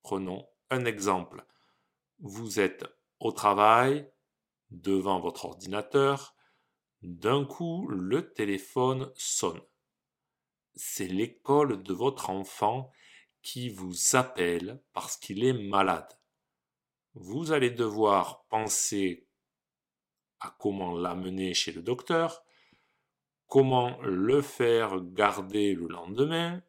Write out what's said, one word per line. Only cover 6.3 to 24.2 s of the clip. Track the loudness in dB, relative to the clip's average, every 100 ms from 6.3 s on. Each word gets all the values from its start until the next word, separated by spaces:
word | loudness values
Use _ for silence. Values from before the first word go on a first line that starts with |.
| _ _ _ _ _ _ _
d'un | -16 -4 2 2
coup | 0 -6 -6 -6 -6
le | -6 -2 -2 -2
téléphone | -4 -2 -2 -4 0 0 0 -6
sonne. | -10 -6 -2 -4 -6 _ _ _ _ _ _ _ _ _ _ _
C'est | -14 -10 -6 -2
l'école | -2 -2 -6 2 4 4 0
de | -4
votre | 0 0 -2 -6
enfant | -6 -8 -2 0 0 -10 _ _ -20 _ _
qui | -14 -10 -10
vous | -8 -8 -2 2 2
appelle | 2 -2 0 0 -6 -12 _
parce | -10 -10 -12
qu'il | -8 0
est | 2
malade. | 0 0 2 4 2 -4 -20 _ _ _ _ _ _ _ _ _
Vous | -20 -8 -6 0
allez | 4 2
devoir | 2 0 4 6 6 2 -6 _
penser | -2 0 -2 0 0 -2 -4 _ _ _ _ _ _ _ _ _ _ _ _
à | -16 _
comment | -4 -2 -4
l'amener | -2 -4 -4 -6 -4 -2
chez | -2 -4
le | -6
docteur, | -6 -6 -2 0 0 -6 _ _ _ _ _ _ _ _ _ _ _
comment | 4 6 4 2 -4
le | -4 0